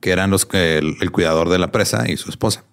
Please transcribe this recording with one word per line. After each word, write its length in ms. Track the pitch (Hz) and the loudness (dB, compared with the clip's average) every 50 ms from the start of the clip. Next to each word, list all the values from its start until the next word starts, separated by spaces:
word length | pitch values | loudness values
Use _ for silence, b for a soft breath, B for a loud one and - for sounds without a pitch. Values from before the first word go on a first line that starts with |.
que 100 | - - | 0 0
eran 180 | 92 90 95 98 | 0 2 2 2
los, 160 | 98 98 - - | 2 0 0 0
el, 440 | - 98 87 82 80 78 76 78 - - | 0 0 2 2 2 2 0 -2 -4 -4
el 100 | - 90 | -4 -2
cuidador 380 | - - 87 80 80 80 82 85 | 0 0 2 2 2 2 2 2
de 80 | 90 92 | 2 2
la 120 | 90 78 | 2 0
presa 360 | - 113 101 - - 110 - - | 0 -2 0 0 -2 -2 -2 -2
y 60 | - | -4
su 140 | - - - | -6 -8 -12
esposa. 340 | - - - 113 104 - - _ | -8 -4 -2 -2 -2 -4 -10 _